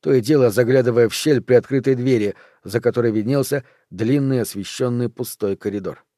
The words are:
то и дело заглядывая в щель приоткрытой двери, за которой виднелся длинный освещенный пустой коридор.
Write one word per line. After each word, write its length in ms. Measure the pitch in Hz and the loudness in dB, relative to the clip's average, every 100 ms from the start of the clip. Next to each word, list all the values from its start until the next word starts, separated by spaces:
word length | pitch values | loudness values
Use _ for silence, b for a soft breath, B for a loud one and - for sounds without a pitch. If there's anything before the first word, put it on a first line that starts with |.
то 120 | 151 | 2
и 80 | 135 | 0
дело 280 | 113 151 123 | 2 2 4
заглядывая 600 | 101 117 131 113 117 113 | 2 2 2 2 2 2
в 40 | |
щель 280 | - 156 135 | 0 0 0
приоткрытой 540 | - 123 - 135 127 127 | 4 2 4 -2 0 0
двери, 400 | 127 123 104 - b b | 0 0 0 -6 b b
за 160 | - 110 | -6 -2
которой 320 | 120 120 117 | 0 0 0
виднелся 520 | 107 107 139 131 143 b b b | 0 0 -2 0 -4 b b b
длинный 520 | 90 113 143 135 131 | -4 0 0 0 -2
освещенный 680 | 107 101 92 - 127 120 120 | -2 -6 -10 -4 -2 -2 -4
пустой 480 | - 123 - 104 98 | -6 -10 -6 -4 -4
коридор. 480 | 104 101 90 - _ | -4 -6 -8 -12 _